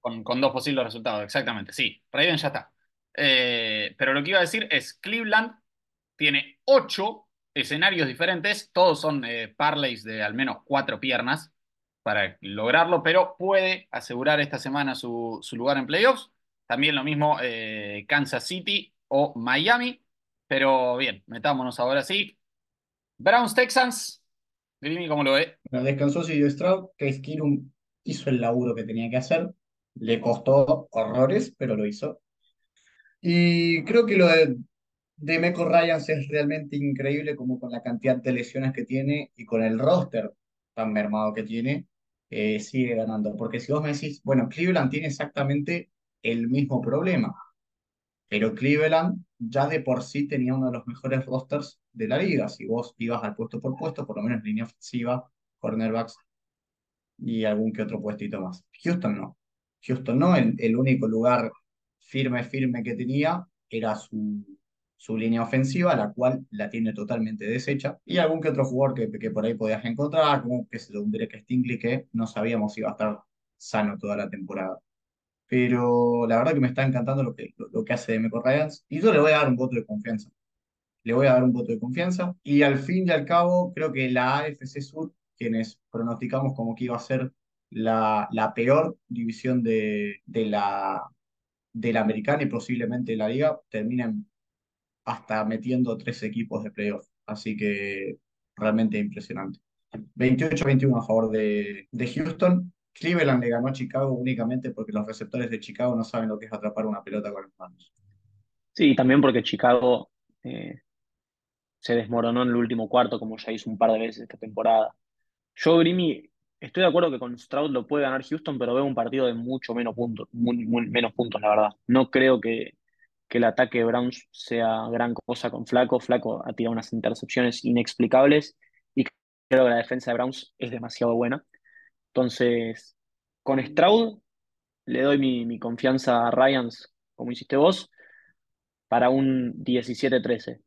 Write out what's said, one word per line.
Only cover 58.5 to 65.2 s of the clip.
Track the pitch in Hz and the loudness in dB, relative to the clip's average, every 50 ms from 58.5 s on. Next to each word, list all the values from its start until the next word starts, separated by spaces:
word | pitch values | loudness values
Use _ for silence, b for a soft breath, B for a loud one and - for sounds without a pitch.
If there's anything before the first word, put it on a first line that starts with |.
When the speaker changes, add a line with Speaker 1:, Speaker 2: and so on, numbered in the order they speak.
| 90 - _ _ _ - - | -10 -14 _ _ _ -6 -2
Speaker 2:
Houston | 170 175 175 - 110 104 | -2 -2 0 -2 -4 -4
no. | - - 139 - _ _ _ _ _ _ _ _ _ _ | -4 -6 -12 -14 _ _ _ _ _ _ _ _ _ _
Houston | - 123 131 - - 117 135 | -4 -4 -4 -2 0 2 4
no, | 156 180 180 | 4 6 6
el, | 147 117 113 107 - | 6 4 2 0 0
el | 117 113 113 | 0 0 2
único | 120 131 135 127 - - | 2 2 2 2 2 2
lugar | 113 110 110 117 123 123 117 113 110 - _ _ _ _ _ _ _ _ _ | 0 0 2 2 2 2 2 0 -4 -8 _ _ _ _ _ _ _ _ _
firme, | _ _ - 135 135 127 123 123 113 | _ _ -4 -2 -2 0 -2 -2 -4
firme | - - 135 135 127 117 120 110 | -4 -4 -2 -2 0 -2 -2 -4
que | 120 113 | -6 -6
tenía | 107 123 123 135 143 147 160 175 180 - _ _ _ _ _ | -6 -4 -2 0 0 2 0 0 -2 -6 _ _ _ _ _
era | - 113 110 110 104 | -6 -4 -2 -2 -4
su, | 107 - _ - 110 107 104 104 104 101 - - _ _ _ _ _ _ _ _ | -4 -8 _ -8 -6 -4 -4 -6 -6 -10 -12 -20 _ _ _ _ _ _ _ _
su | _ - - 113 | _ -10 -6 -4
línea | 110 | -2